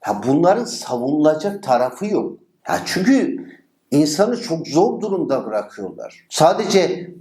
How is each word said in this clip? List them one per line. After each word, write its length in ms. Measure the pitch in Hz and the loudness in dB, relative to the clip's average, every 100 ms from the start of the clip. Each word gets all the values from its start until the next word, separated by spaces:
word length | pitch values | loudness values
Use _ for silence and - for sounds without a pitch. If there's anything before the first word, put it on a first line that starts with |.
| - | -6
ya 140 | 101 120 | -4 0
bunların 380 | 147 175 220 233 | 4 4 2 -2
savunulacak 960 | - - 123 135 151 151 156 202 202 | -8 -6 -4 -2 2 2 2 -2 -6
tarafı 420 | 131 120 127 - 208 | 0 0 0 -4 -4
yok. 340 | 196 - - _ _ - | -4 -4 -10 _ _ -6
Ya 100 | 170 - | -6 -4
çünkü 600 | 180 190 269 - - - - _ _ _ | 0 2 4 2 -4 -12 -20 _ _ _
insanı 500 | 143 151 180 214 240 | 2 2 2 0 0
çok 260 | - 165 143 | -4 -6 0
zor 340 | 147 233 196 | 2 2 0
durumda 440 | 202 190 135 131 110 | -4 -2 -2 -2 -2
bırakıyorlar. 800 | 107 - - 92 - - - _ | -6 -6 -10 -12 -12 -18 -20 _
Sadece 840 | - 160 202 208 190 165 - - - | 4 4 4 2 2 2 -2 -10 -12